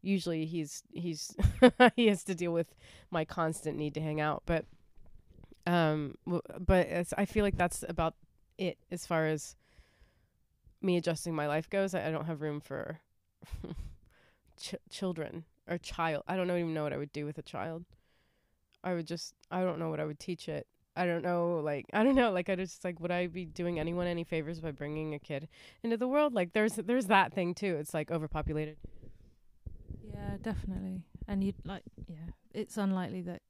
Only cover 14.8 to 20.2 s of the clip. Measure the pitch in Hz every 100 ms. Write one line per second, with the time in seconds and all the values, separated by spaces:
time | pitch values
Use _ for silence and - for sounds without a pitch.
14.8 | - - 190 170 156 - 165 _ - 175
15.8 | - - 165 156 - 185 180 175 170 160
16.8 | 151 135 147 - 147 156 - - 110 165
17.8 | 175 - _ _ _ _ _ _ _ _
18.8 | 180 175 160 165 - - _ 180 185 160
19.8 | 165 156 151 151